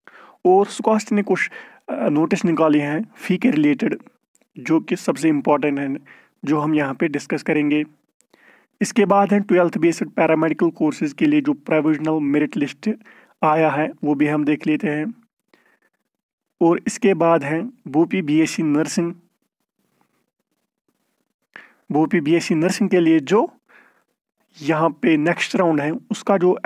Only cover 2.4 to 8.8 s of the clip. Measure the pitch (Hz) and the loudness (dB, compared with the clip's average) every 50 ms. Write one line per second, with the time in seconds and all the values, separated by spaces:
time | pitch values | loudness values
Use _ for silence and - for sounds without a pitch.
2.4 | - 175 160 147 160 156 147 151 147 147 151 165 226 - - - - - 180 180 | 0 0 2 2 2 4 2 2 0 -2 -4 -6 -6 -8 -12 -8 -4 -4 -2 0
3.4 | - 262 - 156 147 147 143 - 233 294 302 - - _ _ _ _ _ _ _ | 0 0 2 2 2 2 2 0 -2 -4 -4 -6 -10 _ _ _ _ _ _ _
4.4 | _ _ _ - 123 - 156 160 - - 175 - - - 147 139 156 160 151 143 | _ _ _ -10 -4 -2 -2 0 0 -2 -6 -4 -4 -4 -4 -2 0 0 0 0
5.4 | - - 147 139 139 147 139 139 143 135 139 - - - - - _ _ _ _ | 0 0 0 0 0 -2 -2 -4 -4 -6 -6 -8 -10 -16 -20 -20 _ _ _ _
6.4 | - 135 156 151 147 156 156 151 143 135 131 - 165 160 143 143 - - 160 143 | -4 -2 -2 0 0 0 0 0 0 -2 -4 -4 -4 -4 -4 -6 -6 -6 -6 -4
7.4 | - - 156 151 147 147 147 151 151 - _ _ _ _ _ _ _ _ _ _ | -2 -2 -2 0 0 0 0 -2 -2 -4 _ _ _ _ _ _ _ _ _ _
8.4 | _ _ _ _ _ _ _ - | _ _ _ _ _ _ _ -6